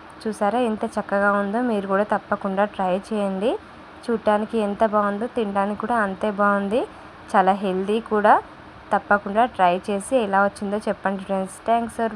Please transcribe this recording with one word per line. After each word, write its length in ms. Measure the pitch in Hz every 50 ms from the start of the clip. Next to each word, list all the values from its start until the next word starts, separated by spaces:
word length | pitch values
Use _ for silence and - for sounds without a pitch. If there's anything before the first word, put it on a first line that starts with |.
| - - - - -
చూసారా, 360 | 220 208 - 208 202 214 247 254 226
ఎంత 140 | 214 208 233 220 -
చక్కగా 340 | 214 202 - 202 202 202 202 202 202
ఉందో. 220 | 202 196 202 233 254 247
మీరు 160 | 220 202 196 196 190
కూడా 120 | 196 208 208 214
తప్పకుండా 520 | 196 - - 208 202 - 196 190 190 208 208 -
ట్రై 160 | - 190 185 180 202 196 -
చేయండి. 440 | 220 208 202 196 190 190 202 254 359 440 - - - - - - - - -
చూడటానికి 540 | - 233 220 - 226 208 208 214 208 - 226 208
ఎంత 160 | 202 202 - 226 214 202
బాగుందో, 340 | 214 208 202 202 202 226 247 - 254
తినడానికి 420 | 220 202 196 196 196 202 208 202 -
కూడా 120 | 214 240 233 208
అంతే 240 | 196 190 185 214 214 202 190 208
బాగుంది. 400 | 202 202 202 196 196 208 262 381 - - - - - - - - - -
చాలా 220 | 208 185 185 196 196 208
హెల్దీ 340 | 190 185 185 196 196 208 233 226 - 220
కూడా. 220 | 208 208 214 269 392 - - - - - - - - - - 214
తప్పకుండా 500 | 196 - - 208 202 - 202 196 220 240 240 -
ట్రై 180 | - 185 175 175 185 - -
చేసి 260 | 202 196 196 - 269 262 220
ఎలా 160 | 196 196 196 202 202
వచ్చిందో 320 | 202 - 208 196 202 214 - 220
చెప్పండి 360 | 196 - - 196 196 190 190 -
ఫ్రెండ్స్. 300 | 196 190 190 185 - - - -
Thanks 260 | 226 233 233 220 - -
for 100 | 233 220 220